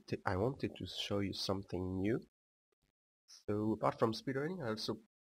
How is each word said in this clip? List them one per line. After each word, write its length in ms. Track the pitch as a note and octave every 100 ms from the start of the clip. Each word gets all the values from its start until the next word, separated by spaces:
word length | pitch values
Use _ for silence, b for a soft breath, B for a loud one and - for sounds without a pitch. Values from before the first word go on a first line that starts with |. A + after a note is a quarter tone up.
| -
t-, 80 | B2+ -
I 100 | F#2
wanted 400 | A#2 C#3 - -
to 100 | F2+
show 340 | - - G2+
you 120 | G2+
something 720 | F#2 - G2 G2 F2+ F#2 F#2
new. 180 | G2+ C3+ G#3+ _ _ _ _ _ _ _ _ _ _ - -
So 300 | G#2 G#2+ G#2+
apart 180 | C3+ -
from 140 | A#2
speedrunning, 500 | A2 - C3+ D3+ F#3
I 100 | A#2+
also 260 | A2 - A2+ - _